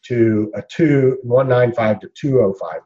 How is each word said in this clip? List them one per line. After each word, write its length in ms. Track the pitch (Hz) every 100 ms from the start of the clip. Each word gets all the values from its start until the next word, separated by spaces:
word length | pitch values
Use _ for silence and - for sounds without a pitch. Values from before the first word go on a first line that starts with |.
to 480 | - 120 113 107 107 104
a 80 | -
two, 480 | - 160 139 131 123
one 280 | 120 123 131
nine 240 | 123 120
five 260 | 113 110 104
to 100 | - -
two 240 | 147 131
oh 120 | 104
five 280 | 95 87 78